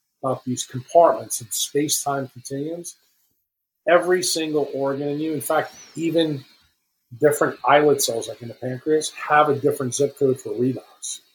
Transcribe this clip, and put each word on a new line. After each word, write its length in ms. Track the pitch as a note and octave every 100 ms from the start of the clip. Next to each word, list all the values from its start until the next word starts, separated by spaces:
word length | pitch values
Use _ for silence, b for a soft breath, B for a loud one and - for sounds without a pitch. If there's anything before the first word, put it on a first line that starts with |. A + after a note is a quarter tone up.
| _ _
about 220 | C3+ B2
these 200 | - B2
compartments 760 | - B2+ - E3+ E3 - G#2+ -
and 120 | A#2
space-time 760 | - - C#3+ D3 - - C#3 C3 B2+
continuums. 580 | - C#3 D3+ E3+ F3 - _ _ _ _ _ _ _ _ -
Every 340 | E3+ E3+ F#3
single 460 | D#3 E3 D#3 D3+ C#3
organ 340 | C3+ C#3 C#3 D3
in 100 | D3
you, 140 | D#3
in 80 | D3+
fact, 340 | - D#3 - - - -
even 480 | E3 D#3+ D#3+ C#3 - _ _ _ _ _ _ A#2
different 400 | D3 D3 D3 -
islet 380 | A#2+ D3 D3+ C3+
cells, 260 | - A#2 A2
like 140 | G#2+
in 60 | A#2
the 60 |
pancreas, 560 | - B2+ B2+ D3+ D#3 D3+
have 380 | - - D3+ D3+
a 100 | C3
different 360 | C#3+ - C3
zip 240 | - C#3+ -
code 220 | C#3 B2+
for 100 | A2+
redox. 680 | G#2+ B2+ A#2+ - _ - - _